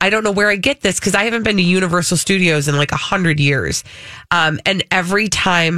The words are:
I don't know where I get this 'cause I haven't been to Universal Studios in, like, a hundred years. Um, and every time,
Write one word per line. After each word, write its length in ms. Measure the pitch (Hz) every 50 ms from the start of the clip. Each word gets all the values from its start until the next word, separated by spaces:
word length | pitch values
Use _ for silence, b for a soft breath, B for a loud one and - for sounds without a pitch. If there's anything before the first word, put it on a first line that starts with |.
I 80 | 185 196
don't 140 | 208 220 214
know 80 | 208
where 180 | 196 202 202 208
I 60 | 202
get 260 | 196 175 269 277 -
this 180 | - 196 180 -
'cause 140 | - 202 185
I 120 | 202 208
haven't 180 | 233 226 233 214
been 140 | 220 208
to 40 | 196
Universal 560 | 180 175 180 185 185 175 170 180 170 - 180
Studios 500 | 160 - - 196 190 180 170 156 151 139
in, 100 | 151 143
like, 140 | 143 147 -
a 40 | -
hundred 420 | 143 - - 202 190 180 165 151 147
years. 440 | 143 143 139 131 90 71 - - - B B B B B B B B B
Um, 280 | - 175 160 156 156 - -
and 180 | 180 196 180 - -
every 380 | 180 190 175 175 196 208 214 202
time, 480 | - - - 190 180 170 165 165 170